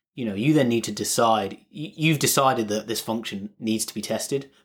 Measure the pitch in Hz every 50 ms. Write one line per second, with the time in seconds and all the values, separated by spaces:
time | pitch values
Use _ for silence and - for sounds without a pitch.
0 | _ _ _ 143 120 107 95 101 120 151 156 151 131 120 117 117 - 110 104 -
1 | 107 - - - 117 113 110 107 101 95 - - _ _ - 151 151 - - -
2 | 156 165 156 135 143 123 - 147 139 131 123 120 107 104 104 110 - 117 110 -
3 | - - 113 117 113 - 104 98 98 - - _ 120 110 110 107 - - - 107
4 | - - 113 107 - - 143 139 135 - _ _